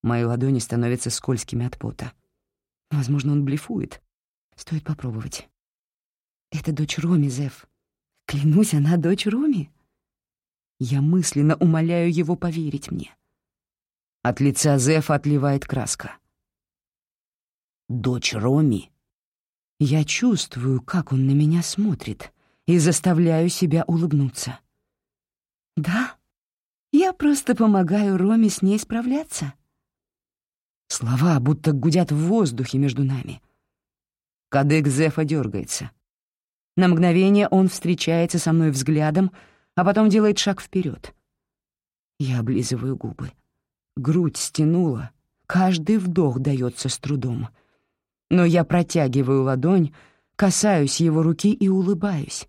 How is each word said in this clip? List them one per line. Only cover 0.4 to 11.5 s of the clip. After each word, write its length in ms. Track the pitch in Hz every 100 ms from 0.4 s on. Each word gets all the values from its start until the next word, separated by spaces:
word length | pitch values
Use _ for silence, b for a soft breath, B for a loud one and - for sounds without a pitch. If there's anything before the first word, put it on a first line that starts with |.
| 135 131
становятся 500 | - 117 120 123 120
скользкими 560 | - - 123 - 120
от 120 | 123 -
пота. 360 | 113 - 120 _ _ _ _ _ _ _ _
Возможно, 440 | 147 123 143 135
он 100 | 147
блефует. 580 | 135 147 - 214 - - _ _ _ _ _
Стоит 300 | - - 156
попробовать. 640 | 156 147 127 110 107 - - _ _ _ _ _ _ _ _ _ _
«Это 200 | 156 170
дочь 260 | 147 151 -
Роми, 320 | 165 175 143
Зев. 380 | 127 139 - _ _ _ _ _ _
Клянусь, 480 | - 143 151 160 214
она 240 | 151 143 170
дочь 300 | 170 190 214
Роми». 420 | 226 302 220 147 _ _ _ _ _ _ _ _ _ _ _
Я 220 | 127 139
мысленно 540 | 147 185 165 143 147